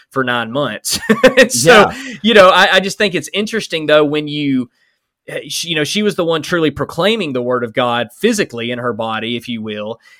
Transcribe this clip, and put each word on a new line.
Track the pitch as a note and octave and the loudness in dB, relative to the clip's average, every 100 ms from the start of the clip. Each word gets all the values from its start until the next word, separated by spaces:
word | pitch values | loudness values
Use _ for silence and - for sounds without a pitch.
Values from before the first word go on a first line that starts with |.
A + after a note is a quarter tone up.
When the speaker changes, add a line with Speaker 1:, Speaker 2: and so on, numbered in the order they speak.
| _ | _
Speaker 1:
for | C3+ | -4
nine | B2+ A#2+ A2+ | -2 -2 -4
months. | B2+ C3 G#2 - - - | -4 -4 -6 -8 -4 -2
<laughs> | A3+ B3+ B3 | 4 4 4
And | A3+ | 2
so, | - D#3+ | 2 4
Speaker 2:
Yeah. | A3 F#3+ - C4+ G#3 | 6 6 0 -12 -4
Speaker 1:
you | G#3 | 4
know, | A3 F#3 | 6 8
I, | F3+ F#3+ F#3 | 6 4 2
I | |
just | F#3+ - | 0 -2
think | G#3 E3 | -2 -2
it's | C#3+ | -6
interesting, | F#3+ G#3+ A3 - E3 D3+ | -6 -4 -6 -6 -4 2
though, | D3+ D3+ | 4 4
when | D3+ D3+ | 0 -4
you, | D3 C#3+ C3 A#2+ _ _ _ _ _ - | -4 -2 -2 -2 _ _ _ _ _ -12
uh, | D#3+ B2+ | -12 -8
she, | - E3 | -8 -4
you | D#3 | -2
know, | |
she | D3 G#3 | -2 0
was | G#3 F#3+ | -2 -2
the | E3 | -2
one | D#3+ | -2
truly | - F3 D#3 | -2 0 0
proclaiming | - C#3 - F#3+ A3+ E3 | -2 -6 -2 0 0 -2
the | B2+ | -4
word | A#2+ B2 | -2 -2
of | A#2 | -2
God | A2 A#2+ A#2+ A2+ - | -2 -2 -2 -4 -2
physically | A3 G#3+ E3+ A#2 A#2 | 0 0 -4 -6 -6
in | B2 | -6
her | B2 | -6
body, | A2 A2+ A2 A2+ A#2+ | -4 -6 -6 -4 -6
if | A#2 | -6
you | A#2 | -8
will. | G#2+ G#2+ G#2 A2+ _ | -8 -8 -8 -12 _